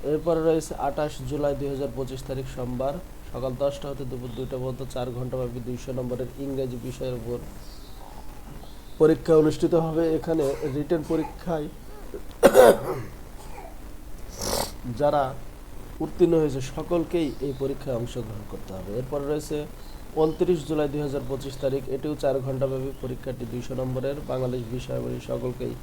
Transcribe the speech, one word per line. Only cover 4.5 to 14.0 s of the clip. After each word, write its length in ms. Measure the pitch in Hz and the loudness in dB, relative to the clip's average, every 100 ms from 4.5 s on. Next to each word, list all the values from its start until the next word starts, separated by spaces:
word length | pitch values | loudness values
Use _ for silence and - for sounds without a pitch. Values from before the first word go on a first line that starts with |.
| 135 | -4
পর্যন্ত 200 | 127 127 131 | -4 -4 -6
চার 120 | 131 123 120 | -4 -4 -4
ঘন্টাব্যাপী 420 | 127 127 123 123 120 | -4 -2 -4 -4 -6
দুইশো 220 | 123 - 127 | -6 -4 -4
নম্বরের 300 | 123 120 123 - | -2 -2 -4 -6
ইংরেজি 340 | 139 135 131 120 127 | -4 -2 -2 -4 -8
বিষয়ের 300 | 123 131 123 | -6 -4 -4
উপর 180 | 113 120 - - - - - - - - - - - - - - - - | -4 -6 -6 -12 -12 -12 -12 -12 -12 -10 -10 -10 -12 -12 -12 -14 -12 6
পরীক্ষা 320 | 156 160 - 156 | 6 6 6 8
অনুষ্ঠিত 320 | 156 - 165 165 165 | 8 4 4 4 4
হবে। 160 | 156 165 160 | 2 4 2
এখানে 280 | - 160 139 139 151 | 2 2 2 0 -2
রিটেন 280 | 135 147 170 151 | -2 2 0 2
পরীক্ষায় 560 | 165 156 - - 160 151 - - - - - - - - - - - - - - - - - - - - - - - | 0 0 -4 -4 -2 -4 -8 -12 -12 -10 -8 -8 6 8 12 12 10 2 -4 -6 -10 -12 -12 -12 -12 -12 -12 -12 -12